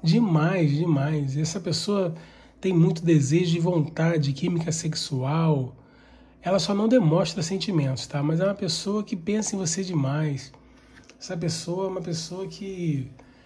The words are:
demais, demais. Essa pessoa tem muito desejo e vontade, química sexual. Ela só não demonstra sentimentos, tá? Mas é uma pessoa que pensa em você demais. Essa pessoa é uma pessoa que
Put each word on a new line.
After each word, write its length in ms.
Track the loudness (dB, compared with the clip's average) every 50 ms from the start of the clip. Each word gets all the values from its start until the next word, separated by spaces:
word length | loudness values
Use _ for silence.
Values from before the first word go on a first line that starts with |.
| 4
demais, 680 | 4 4 4 4 4 4 4 4 4 2 2 2 2
demais. 640 | 2 2 2 2 2 2 2 0 0 -2 -2 -2 -2
Essa 220 | -2 -2 -2 -4 -6
pessoa 560 | -4 -4 -4 -2 -2 0 0 0 0 -2 -4 -8 -14 -20 -20 -20 -20 -20 _ -4
tem 140 | -2 2 4
muito 320 | 6 6 4 4 0 2
desejo 500 | 4 4 4 4 4 2 2 4 2 2
e 40 | 2
vontade, 760 | 2 2 2 2 0 0 0 0 0 2 2 2 0 0 -2
química 380 | -2 -2 0 0 0 -2 -2
sexual. 1040 | -4 -4 -4 -4 -4 -4 -6 -4 -4 -4 -2 0 0 2 2 2 2 2 0 -4 -8 -18 -20 -20 -20 -20 -20 -20 -20 -20 -20 -20 -20 -8
Ela 180 | -2 0 0 0
só 140 | 2 0 0
não 140 | 2 2
demonstra 560 | 4 6 6 6 6 4 4 2 0 -2 -6 -4
sentimentos, 640 | -4 -4 -4 -2 0 0 0 0 0 -2 -4 -6
tá? 160 | -6 -4 -2 -2
Mas 160 | 0 0 0
é 60 | 0
uma 100 | 0 -2
pessoa 480 | -2 -4 -4 -4 -4 -4 -2 -2 -4 -4
que 120 | -4 -8
pensa 400 | -8 -4 -2 -2 -2 -2 -2 -4
em 40 | -4
você 240 | -4 -4 -4 -4 -4
demais. 680 | -2 -2 -2 0 0 -2 -2 -2 -2 -4 -6 -8 -14 -20 -20 -20 -20 -20 -20 -20 -20 -20 -20 -20 -20 -20 _
Essa 180 | -12 -10 -8
pessoa 480 | -4 -4 -4 -4 -4 -6 -6 -4 -4 -4
é 40 | -4
uma 120 | -4 -6
pessoa 460 | -6 -6 -6 -6 -6 -8 -10 -10 -10
que 600 | -10 -10 -12 -10 -10 -8 -4 -2 -2 -2 -2 -4 -8 -14 -20 -20 -20 -20 -20 -20